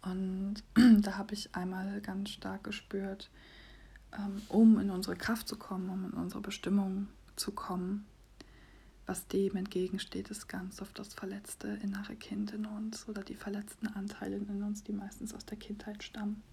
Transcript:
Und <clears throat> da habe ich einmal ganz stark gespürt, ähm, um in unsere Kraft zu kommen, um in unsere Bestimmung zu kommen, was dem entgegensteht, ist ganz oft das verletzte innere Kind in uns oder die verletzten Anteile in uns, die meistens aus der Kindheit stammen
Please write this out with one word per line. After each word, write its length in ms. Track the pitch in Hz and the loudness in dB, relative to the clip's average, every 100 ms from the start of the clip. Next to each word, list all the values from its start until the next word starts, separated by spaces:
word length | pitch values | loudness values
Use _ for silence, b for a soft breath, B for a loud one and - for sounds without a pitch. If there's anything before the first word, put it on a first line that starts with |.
Und 540 | 185 185 190 190 196 208 - - | -4 -2 -2 0 -2 -4 2 10
<clears throat> 260 | 247 214 | 12 12
da 160 | 202 196 | 10 0
habe 160 | 202 | -4
ich 220 | 208 - - | -6 -6 -4
einmal 460 | 185 185 190 202 | -2 -2 -4 -4
ganz 280 | 202 190 202 | -4 -4 -4
stark 340 | - 190 190 | -6 -6 -6
gespürt, 680 | 208 208 - 196 196 196 - B B B B B B B - | -6 -8 -4 -4 -2 -6 -10 B B B B B B B -14
ähm, 300 | - 202 196 - | -6 -4 -4 2
um 320 | 208 226 220 | 10 10 10
in 120 | 196 | 6
unsere 240 | 185 190 175 | 0 -2 -2
Kraft 320 | - 226 - | 0 0 -2
zu 100 | - | -8
kommen, 320 | - 190 185 | -6 -4 -4
um 160 | 190 185 | -4 -4
in 80 | |
unsere 260 | - 180 208 | -4 -4 -4
Bestimmung 680 | 202 202 - 202 190 190 202 - - - | -6 -4 2 4 4 -2 -4 -10 -18 -6
zu 160 | - | -6
kommen, 540 | 202 - 180 180 208 208 - - - B B B B B B - | -6 -4 -4 -2 -4 -6 -20 -20 -20 B B B B B B -8
was 200 | 185 - | -8 -2
dem 280 | 196 196 190 | 2 2 0
entgegensteht, 760 | 196 185 185 196 - 190 196 | -2 -2 0 -2 -4 -6 -8
ist 200 | 208 - | -10 -8
ganz 300 | 190 185 - | -8 -8 -10
oft 200 | 196 - | -12 -10
das 160 | 202 - | -12 -10
verletzte 640 | 190 196 - - 214 208 | -8 -10 -12 -10 -6 -4
innere 340 | 202 196 202 226 | -4 -4 -6 -10
Kind 360 | - 208 208 | -8 -4 -4
in 160 | 214 214 | -4 -6
uns 400 | 214 220 220 - | -4 -6 -6 -8
oder 160 | 208 | -8
die 100 | 196 | -8
verletzten 540 | - - 208 202 - 220 | -8 -6 -6 -6 -6 -6
Anteile 480 | 208 196 - 196 202 | -4 -6 -6 -4 -4
in 260 | 202 202 | -4 -4
uns, 220 | 208 208 | -2 -4
die 100 | - | -4
meistens 400 | 208 202 - 220 | -6 -6 -10 -10
aus 140 | 220 - | -10 -12
der 100 | 214 | -12
Kindheit 460 | - 208 214 208 | -8 -10 -8 -10
stammen 400 | - 226 208 214 - | -10 -4 -4 -4 -8